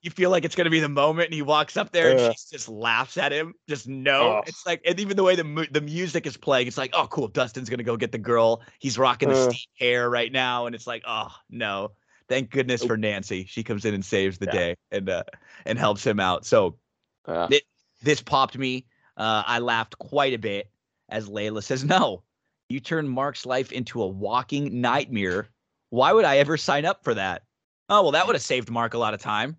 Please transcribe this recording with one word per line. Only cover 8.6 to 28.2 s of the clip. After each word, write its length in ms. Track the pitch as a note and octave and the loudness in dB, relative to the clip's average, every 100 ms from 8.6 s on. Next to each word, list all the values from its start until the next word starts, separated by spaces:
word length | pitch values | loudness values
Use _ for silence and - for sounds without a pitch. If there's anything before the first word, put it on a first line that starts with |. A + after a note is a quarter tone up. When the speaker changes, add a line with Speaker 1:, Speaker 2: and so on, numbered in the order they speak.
| - _ | -4 _
Speaker 1:
He's 180 | C#3 A2 | -6 2
rocking 340 | C3 A#2+ C#3 | 2 4 2
the 40 | |
Speaker 2:
Uh. 160 | C3+ B2+ | 4 2
Speaker 1:
steep 180 | A#2 - _ | 0 -8 _
hair 280 | B2 B2 A#2+ | 0 2 2
right 220 | A#2+ A#2 | 0 -2
now," 360 | C3 B2+ B2 A#2+ | 0 0 0 -4
and 100 | A#2 | -8
it's 100 | B2 | -10
like, 160 | A#2 - | -10 -6
"Oh, 260 | A2+ G#2+ - _ | -6 -8 -12 _
no." 400 | A2 A2 G2 G#2 _ _ _ _ | -6 -4 -4 -6 _ _ _ _
Thank 220 | B2+ A#2+ | -2 0
goodness 300 | C#3 B2 A#2+ | -2 0 0
Speaker 2:
Nope. 60 | A#2 | 0
Speaker 1:
for 60 | A2 | 0
Nancy. 480 | G#2+ G2+ F#2+ F#2 F#2 | 0 -2 -6 -8 -8
She 180 | - | -10
comes 200 | A2+ G#2 | -6 -4
in 80 | A2 | -2
and 100 | G2+ | -4
saves 340 | G2 G#2 G2 F2+ | -2 0 0 -2
the 80 | F#2+ | -4
Speaker 2:
Yeah. 60 | |
Speaker 1:
day 240 | F#2+ F2 F2+ _ | -2 -2 -4 _
and, 180 | G2+ F#2+ | -6 -4
uh, 140 | F2+ - - _ - - | -4 -6 -16 _ -16 -6
and 100 | A2+ | -2
helps 260 | A#2 G2+ - | 0 0 0
him 140 | G#2 | 0
out. 260 | F#2 F2+ - | 0 -2 2
So 300 | A2+ F#2 - _ _ _ _ - | 4 4 -4 _ _ _ _ -8
Speaker 2:
Yeah. 220 | E2 F2 | -4 2
Speaker 1:
thi-, 140 | C#3+ _ _ _ _ | 2 _ _ _ _
this 200 | B2 D3 | 0 0
popped 340 | - C#3+ C3 B2+ | 0 0 0 -2
me. 300 | C3 C3 C3 _ _ - | -6 -6 -10 _ _ -6
Uh, 260 | A2 A2 | -2 0
I 140 | G2+ A#2+ | 0 -2
laughed 400 | A#2+ A2+ A2+ - | 0 -2 -2 -10
quite 340 | - C#3+ C#3 | -4 0 0
a 60 | A#2+ | 0
bit 320 | G#2+ G2+ G2+ _ _ _ _ | -4 -6 -10 _ _ _ _
as 200 | G#2+ G#2 | -8 -8
Layla 320 | G#2 G#2+ G#2+ | -6 -6 -6
says, 180 | G2 C3 | -4 -4
"No, 380 | C#3 F3+ D3 F#2 _ _ _ _ _ | 2 2 2 -2 _ _ _ _ _
you 100 | B3+ | -10
turned 320 | - E3 D3 | -4 -4 -2
Mark's 340 | B2+ C#3 C3+ | -4 -4 -6
life 280 | B2+ B2+ C3 | -4 -2 -2
into 280 | - A#2 A#2+ | -6 -8 -4
a 60 | G2 | -4
walking 720 | F#2+ G2+ A#2+ B2+ C#3+ C#3+ B2 | -4 -2 -2 -2 -4 -4 -2
nightmare. 680 | B2 C3+ C#3+ A#2 F#2+ F2+ G#2 _ _ _ _ | 0 0 -2 -2 -2 -2 -4 _ _ _ _
Why 220 | A#2 C3+ | 2 4
would 120 | A3 | 6
I 120 | F3+ C#3 | 6 6
ever 180 | C#3 D#3 | 4 2
sign 280 | - C#3+ | 0 0
up 180 | D#3 G3+ | 0 -2
for 120 | - | -2
that? 280 | A2 F#2+ F2+ _ _ _ _ _ | -2 -2 -6 _ _ _ _ _
Oh, 140 | G#3 | 4
well, 100 | F3 | 6
that 160 | D3 | 4